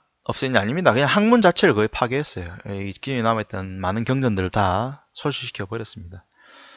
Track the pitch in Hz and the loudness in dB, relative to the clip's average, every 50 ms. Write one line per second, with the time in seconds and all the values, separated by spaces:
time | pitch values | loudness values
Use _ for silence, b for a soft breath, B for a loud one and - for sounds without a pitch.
0 | _ _ _ _ _ - 117 - - 131 127 110 98 107 135 175 185 139 107 123 | _ _ _ _ _ -6 -4 -4 -2 2 2 2 2 2 -2 2 4 4 4 6
1 | 143 131 - 202 208 220 240 240 208 180 170 - - 147 120 104 104 110 - - | 4 4 4 4 4 6 4 6 6 4 4 6 4 4 4 4 2 0 0 -2
2 | 127 117 123 139 147 - - - 90 87 92 - - 104 101 98 98 98 95 - | -2 0 0 -2 -4 -4 -8 -10 -10 -10 -12 -14 -10 -10 -8 -6 -6 -8 -8 -8
3 | - 139 135 123 113 113 113 110 104 - - 95 95 95 92 95 95 90 98 113 | -8 -6 -4 0 2 2 2 0 -2 -4 -6 -8 -8 -8 -8 -4 -4 -2 -2 -2
4 | 117 113 131 135 131 123 104 95 92 92 - - 101 92 90 98 117 131 143 - | 0 0 0 0 2 0 0 0 -2 -2 0 0 2 2 2 0 -2 -4 -6 -10
5 | _ _ _ - - 147 139 - 123 120 - - 104 92 113 117 110 - - - | _ _ _ -8 -6 -6 -6 -4 -8 -10 -10 -10 -10 -8 -8 -10 -10 -12 -14 -16
6 | 87 85 92 92 - _ b b b b b b b b b | -16 -16 -18 -18 -20 _ b b b b b b b b b